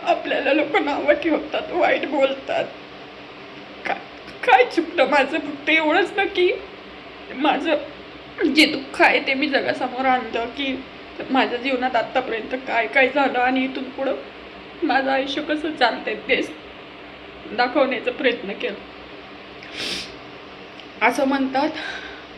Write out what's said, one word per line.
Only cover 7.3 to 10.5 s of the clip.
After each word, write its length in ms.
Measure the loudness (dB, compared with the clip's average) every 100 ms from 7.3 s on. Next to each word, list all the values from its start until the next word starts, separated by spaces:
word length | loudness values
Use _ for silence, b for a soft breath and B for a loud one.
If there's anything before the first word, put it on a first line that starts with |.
| -2
माझं 400 | 2 2 2 0 -2 -12 -16 -16 -14 0 2
जे 120 | 6 4
दुःख 360 | 4 -4 4
आहे 180 | 6 6 2
ते 60 |
मी 140 | 0 2
जगासमोर 580 | 2 2 0 -2 0 2
आणलं, 400 | 2 2 -4
की 280 | -4